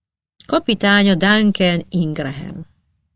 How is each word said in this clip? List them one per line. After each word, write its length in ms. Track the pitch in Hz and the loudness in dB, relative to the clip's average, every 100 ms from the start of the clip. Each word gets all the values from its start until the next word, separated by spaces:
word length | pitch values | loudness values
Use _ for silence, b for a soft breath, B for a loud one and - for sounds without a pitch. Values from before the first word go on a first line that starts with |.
| _ _ _ _ - | _ _ _ _ -4
Kapitánya 680 | 320 - 208 202 202 202 170 | -2 -2 0 2 4 4 2
Duncan 720 | 196 214 208 - 180 170 - | 2 2 2 2 0 0 -4
Ingraham. 840 | 180 156 151 139 139 - - - _ _ _ _ | -4 -2 -4 -8 -8 -12 -14 -18 _ _ _ _